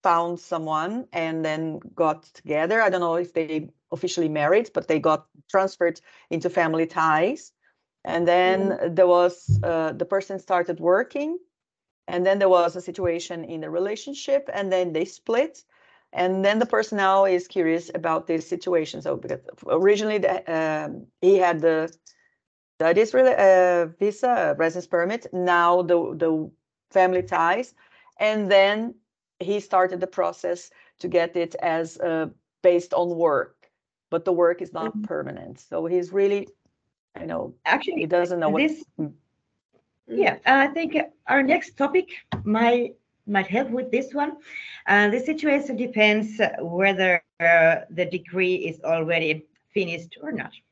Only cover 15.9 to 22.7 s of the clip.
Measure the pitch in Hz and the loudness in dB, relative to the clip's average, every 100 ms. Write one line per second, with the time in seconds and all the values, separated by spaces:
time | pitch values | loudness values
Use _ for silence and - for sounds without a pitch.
15.9 | _ _ - 185 190 196 214 233 220 220 | _ _ -4 -2 2 2 2 2 0 0
16.9 | 208 190 196 196 180 180 - 165 165 165 | 0 4 4 4 2 -2 -2 0 0 -4
17.9 | - 165 160 165 165 156 170 185 175 151 | -6 -2 -2 -2 -4 -4 -8 -2 -2 -2
18.9 | - 147 139 - 131 - - - 156 190 | -8 -6 -6 -6 -10 -12 -18 -2 2 4
19.9 | 208 214 214 190 185 - 160 160 156 156 | 2 0 0 0 -2 -4 -4 -2 -4 -6
20.9 | - - _ 180 196 180 165 165 160 160 | -12 -18 _ 4 4 4 2 2 0 -4
21.9 | _ _ _ _ _ _ _ _ | _ _ _ _ _ _ _ _